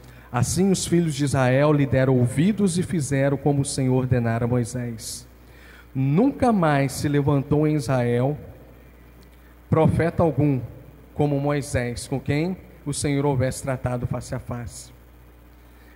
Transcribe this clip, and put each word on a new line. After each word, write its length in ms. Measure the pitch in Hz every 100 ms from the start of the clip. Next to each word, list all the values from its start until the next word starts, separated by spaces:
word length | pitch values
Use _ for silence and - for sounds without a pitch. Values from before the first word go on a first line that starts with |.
| - - -
Assim 380 | 120 123 165 196
os 160 | 180 -
filhos 300 | 170 170 139
de 80 |
Israel 500 | 143 135 127 131 147
lhe 120 | 147 135
deram 320 | 131 131 131
ouvidos 600 | 123 - 175 214 202 170
e 60 |
fizeram 540 | 175 180 123 139 139 139
como 240 | 151 143
o 40 | 135
Senhor 300 | - 131 127
ordenara 500 | 123 123 117 117 117
a 20 |
Moisés. 800 | 123 117 127 120 113 - - - - - - - - - 131
Nunca 560 | 135 147 269 277 254
mais 400 | 214 165 143 139
se 160 | - 151
levantou 580 | 143 139 143 131 147 151
em 100 | 151
Israel 640 | 131 131 120 120 131 147 - - - - - - - - - - - - -
profeta 520 | 160 156 - 160 -
algum 380 | 170 139 151 131 120 - - - -
como 260 | - 147 139
Moisés, 680 | 143 147 135 139 123 120 -
com 120 | 135
quem 380 | - 143 170 185 - - -
o 80 |
Senhor 320 | 139 151 139 143
houvesse 380 | 135 131 127
tratado 420 | 139 127 127 123 123
face 300 | 127 - 127
a 40 |
face. 520 | - 120 117 - - - - - - - - - - - -